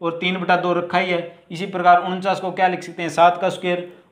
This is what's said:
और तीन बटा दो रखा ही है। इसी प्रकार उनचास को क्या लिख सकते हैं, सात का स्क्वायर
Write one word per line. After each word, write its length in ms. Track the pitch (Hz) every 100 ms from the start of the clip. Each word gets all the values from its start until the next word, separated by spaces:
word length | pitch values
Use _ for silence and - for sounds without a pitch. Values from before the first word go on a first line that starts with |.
और 160 | 170 165
तीन 160 | 180 185
बटा 180 | 175 180
दो 160 | 180
रखा 240 | 175 175 180
ही 140 | 180
है। 80 | 175 170 - -
इसी 140 | 165 202
प्रकार 340 | 185 175 180
उनचास 360 | 180 185 190 175
को 120 | 185
क्या 160 | 190 185
लिख 160 | 175
सकते 180 | - 165
हैं, 80 | 170
सात 260 | 156 175 175
का 80 | 185
स्क्वायर 380 | - 180 175 180 - _